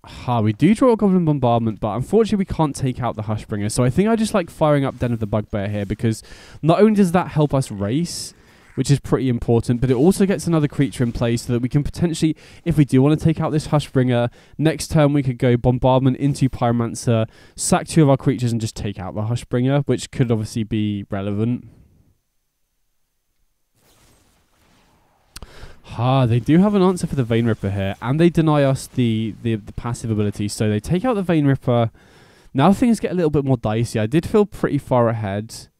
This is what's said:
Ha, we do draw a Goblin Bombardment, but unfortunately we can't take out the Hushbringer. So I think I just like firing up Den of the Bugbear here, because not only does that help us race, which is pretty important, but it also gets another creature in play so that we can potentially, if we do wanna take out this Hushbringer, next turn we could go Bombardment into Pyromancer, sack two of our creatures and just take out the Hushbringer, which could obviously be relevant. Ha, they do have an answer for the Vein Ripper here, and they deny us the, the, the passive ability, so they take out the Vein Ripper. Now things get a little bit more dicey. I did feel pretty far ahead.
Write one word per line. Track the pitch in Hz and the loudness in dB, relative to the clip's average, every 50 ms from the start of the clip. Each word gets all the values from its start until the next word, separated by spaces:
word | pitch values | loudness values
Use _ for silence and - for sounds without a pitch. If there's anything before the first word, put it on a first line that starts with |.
| - | -20
Ha, | - - - - - 120 117 | -20 -18 -12 -6 -4 -2 0
we | 107 110 107 | 0 0 0
do | - 147 190 220 | 2 2 2 4
draw | - 277 254 226 | 4 4 2 4
a | |
Goblin | 208 214 196 185 185 170 | 2 2 2 2 2 2
Bombardment, | 156 147 139 127 120 120 117 117 113 107 - | 2 0 2 2 2 2 2 0 -2 -4 -4
but | - 110 98 | -6 -4 -4
unfortunately | 117 139 - 190 220 226 196 220 196 196 - | -4 -4 0 2 2 2 2 0 -2 -2 -4
we | - | 0
can't | - 160 147 - | -2 -2 -2 0
take | - 143 131 120 - | -4 -4 -4 -4 -4
out | 127 117 - | -6 -6 -4
the | 107 101 | -6 -6
Hushbringer. | 107 110 - - - 110 104 101 107 | -6 -6 -6 -6 -8 -6 -4 -4 -2
So | - - 123 | 0 0 0
I | 127 | 2
think | 127 175 196 | 2 2 2
I | 220 233 | 2 2
just | 214 226 208 - | 0 0 -2 -2
like | 208 170 - | -2 -4 -4
firing | - - 156 151 147 143 135 | -4 -2 0 2 2 2 0
up | 127 104 | -2 -4
Den | 127 131 120 | -4 -4 -4
of | 120 110 | -2 -4
the | 113 | -4
Bugbear | 101 110 107 104 _ - 104 98 | -4 -4 -4 -4 _ -6 -6 -4
here, | 101 104 104 101 | -4 -4 -6 -4
because | 95 107 - - 113 113 - - - - - - - - - | -6 -6 -2 0 -2 -2 -2 -8 -20 -20 -20 -20 -20 -14 -2
not | - 151 170 151 | 0 2 4 4
only | 208 220 214 | 4 4 4
does | 196 202 175 | 4 2 2
that | 165 156 123 | 2 0 0
help | 147 - 156 151 143 - | 0 0 0 0 2 0
us | 135 131 - | -2 -2 -4
race, | 107 98 101 101 120 151 175 - - - - - _ _ _ _ _ _ _ _ - | -6 -6 -4 -2 -2 -2 -4 -4 -8 -12 -12 -14 _ _ _ _ _ _ _ _ -6
which | - 131 - | -4 0 0
is | 143 - | 0 0
pretty | - - 156 113 127 131 | 2 -2 0 0 0 -2
important, | 120 117 - - 117 117 - - 123 120 | -2 -2 0 2 2 2 2 0 -2 0
but | 131 123 | 2 0
it | 131 | 2
also | 117 143 180 196 - 202 | 4 4 4 4 4 2
gets | 185 196 143 - | 0 0 -2 -2
another | 170 170 160 147 | 0 0 0 0
creature | 139 - - 143 110 - - 123 | 0 0 -2 -2 -2 0 -2 -2
in | 117 | -2
play | 113 - 123 117 120 | -2 -2 -2 -2 -2
so | 117 - - 123 | -2 -2 -2 -2
that | 120 | -2
we | 123 123 | -2 0
can | - 147 139 | -2 -2 -2
potentially, | - - - 165 175 165 - 170 156 151 _ - - - - _ | -2 -4 -2 -2 -2 -2 0 -2 -2 -2 _ -12 -20 -20 -8 _
if | 165 156 | -2 2
we | 151 147 | 2 2
do | - - 127 131 | 4 4 4 4
wanna | 147 156 | 4 2
take | 151 - 165 156 - | 2 2 0 0 0
out | 160 135 | -4 -2
this | 139 156 - | -2 -4 -2
Hushbringer, | - - 147 - - - 135 127 127 123 120 120 120 - - _ _ - | 0 -2 -2 -2 0 0 0 2 2 2 0 0 -2 -6 -12 _ _ -8
next | - 143 160 156 147 - | -2 0 0 0 -2 -8
turn | - - 165 147 143 143 | -2 2 4 4 4 2
we | 147 | 0
could | 131 131 123 | 0 -2 -4
go | 117 139 127 120 | 0 2 2 2
Bombardment | 120 - 127 123 123 - 131 127 127 131 131 127 | 2 2 0 0 2 2 2 2 4 4 2 0
into | - 139 143 139 - 139 127 | 0 -2 -2 0 0 -2 -2
Pyromancer, | - - 127 120 117 117 117 117 - - - 131 117 113 110 - _ - - - _ | 0 -2 -2 0 0 0 -2 -4 -6 -6 -2 0 0 0 0 -4 _ -20 -20 -20 _
sack | - - - 185 170 - | -8 0 2 2 0 0
two | - - 165 | 0 2 4
of | 156 139 | 4 4
our | 139 | 4
creatures | - - 147 127 123 123 120 | 2 2 -2 -2 -2 -2 -2
and | 117 113 | -2 -2
just | 110 110 - | -4 -6 -8
take | - - 104 98 | -8 -8 -8 -8
out | - 92 92 73 | -8 -10 -8 -6
the | 101 | -6
Hushbringer, | 104 110 120 120 - - - 123 123 131 139 143 139 | -4 -4 -4 -6 -6 -4 -4 -2 0 2 0 0 0
which | - 127 - - - | 0 -2 -4 -4 -10
could | - - 131 117 | -2 -2 0 0
obviously | 117 107 110 - - 117 110 | 0 -2 -2 -6 -6 -6 -6
be | 104 117 107 107 104 104 101 98 _ | -4 -2 -2 -2 -2 -4 -6 -6 _
relevant. | 107 98 98 101 101 101 110 120 123 - - - _ _ - _ _ _ _ _ _ _ _ _ _ _ _ _ _ _ _ _ _ _ _ _ _ _ _ _ _ _ _ _ _ _ _ _ _ _ _ _ _ _ _ _ _ _ _ _ _ _ _ _ _ _ _ _ _ _ _ _ _ _ _ _ _ _ _ _ _ _ _ _ _ - - - - - - - - - _ | -8 -6 -4 -4 -2 -2 -2 -2 -2 -4 -8 -16 _ _ -20 _ _ _ _ _ _ _ _ _ _ _ _ _ _ _ _ _ _ _ _ _ _ _ _ _ _ _ _ _ _ _ _ _ _ _ _ _ _ _ _ _ _ _ _ _ _ _ _ _ _ _ _ _ _ _ _ _ _ _ _ _ _ _ _ _ _ _ _ _ _ -20 -20 -20 -20 -20 -20 -20 -20 -20 _
Ha, | - - - 117 127 135 135 131 | -14 -8 -4 0 0 2 2 2
they | 117 117 123 | 2 2 0
do | 113 - 151 | 2 4 4
have | 175 196 214 208 | 4 4 4 4
an | 202 | 2
answer | 180 185 185 170 - | 2 2 2 0 -4
for | - - | -4 -2
the | 139 123 | -4 -2
Vein | 110 120 113 117 | 0 0 0 2
Ripper | 117 107 - - 98 | 0 -2 -2 -4 -4
here, | 95 101 95 95 - - | -4 -2 -4 -4 -6 -6
and | - 117 135 156 | -6 -4 0 4
they | 170 175 | 4 4
deny | - 175 156 156 151 147 139 | 4 4 2 2 2 4 2
us | 135 135 131 - | 2 0 -2 -6
the, | - - 127 123 117 110 110 113 110 - 113 117 | -8 -2 -2 0 0 0 -2 -4 -6 -8 -6 -4
the, | 117 113 | -4 -4
the | 104 104 - - | -4 -6 -12 -14
passive | - - 120 117 - - 113 | -10 -8 -8 -8 -6 -4 -4
ability, | 110 104 104 104 - - 104 | -2 0 0 -2 -2 -4 -6
so | 101 - - 110 | -6 -2 -2 -2
they | 107 104 107 | 0 0 -2
take | - - 165 185 208 | -2 -2 -2 0 0
out | 262 240 | 0 -2
the | 202 | -2
Vein | 190 170 175 156 143 | 0 0 0 2 4
Ripper. | 139 139 - - 135 120 120 117 110 _ - _ _ _ - - _ _ _ _ - - | 2 2 2 0 0 2 2 0 -2 _ -14 _ _ _ -20 -20 _ _ _ _ -6 0
Now | 131 139 180 196 | 2 4 4 4
things | - 262 240 226 - | 4 2 0 2 0
get | - - | -2 -4
a | - | -2
little | 185 170 151 | 0 0 2
bit | 147 151 139 | 0 0 2
more | 135 131 | 2 0
dicey. | 120 - 110 110 113 117 - - 113 | 0 0 -2 0 0 -2 -2 -2 -2
I | 107 | -2
did | 107 135 165 - | 0 0 0 0
feel | - - 214 208 | 2 2 2 2
pretty | - - - - - - 139 | 2 -2 -4 -4 -2 -2 -4
far | - - 135 123 120 113 | -2 0 2 2 2 2
ahead. | 113 110 107 98 98 104 110 113 - - - _ _ | 0 -2 -4 -4 -4 -6 -8 -10 -16 -20 -20 _ _